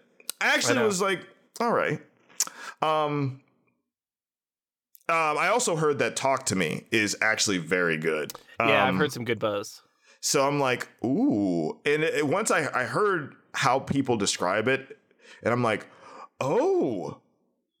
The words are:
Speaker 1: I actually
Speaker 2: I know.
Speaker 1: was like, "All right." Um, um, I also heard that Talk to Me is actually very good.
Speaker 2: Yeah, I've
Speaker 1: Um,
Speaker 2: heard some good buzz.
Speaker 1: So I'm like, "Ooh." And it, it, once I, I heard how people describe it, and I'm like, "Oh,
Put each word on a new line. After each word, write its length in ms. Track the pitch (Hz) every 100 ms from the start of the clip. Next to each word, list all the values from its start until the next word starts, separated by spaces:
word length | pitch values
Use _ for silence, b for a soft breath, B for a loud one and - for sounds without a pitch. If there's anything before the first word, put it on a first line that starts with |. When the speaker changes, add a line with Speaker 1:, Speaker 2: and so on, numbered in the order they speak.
| _ _ - -
Speaker 1:
I 140 | 220 294
actually 200 | 240 247
Speaker 2:
I 40 |
know. 60 | 220
Speaker 1:
was 160 | 180
like, 260 | 196 180 - - _ -
"All 140 | 233
right." 260 | 151 80 - - _ _ B B B B B
Um, 600 | 156 156 151 147 135 131 - _ _ _ _ _ _ _ _ _ _ _ _ _ _ _ -
um, 280 | 165 156 147
I 120 | 170
also 260 | 233 233 160
heard 240 | 151 139
that 160 | 117 -
Talk 300 | 135 131 -
to 80 | 95
Me 300 | 78 - -
is 280 | 110 104 -
actually 360 | 110 110 - 92
very 400 | 80 90 87 80
good. 340 | 80 78 71 - B B
Speaker 2:
Yeah, 220 | 113 110
I've 60 | 131
Speaker 1:
Um, 60 | -
Speaker 2:
heard 140 | 147
some 140 | 127 117
good 140 | 110
buzz. 420 | 113 101 107 - _ _ b b
Speaker 1:
So 260 | - 143 135
I'm 100 | 143
like, 300 | 135 123 - _
"Ooh." 760 | 117 151 285 104 98 85 78 - 143
And 160 | 151
it, 120 | 160 131
it, 120 | 147
once 220 | 185 214
I, 200 | 185 135
I 120 | 127 120
heard 500 | 143 208 180 131 - _
how 260 | - 135 135
people 380 | 135 139 135 117
describe 500 | 95 - 90 104 113
it, 300 | 131 135 - _ _ B B
and 100 | 107
I'm 100 | 120
like, 240 | 117 101 - B B B B _
"Oh, 800 | 135 202 349 370 165 98 73 - _ _ _ _ _ _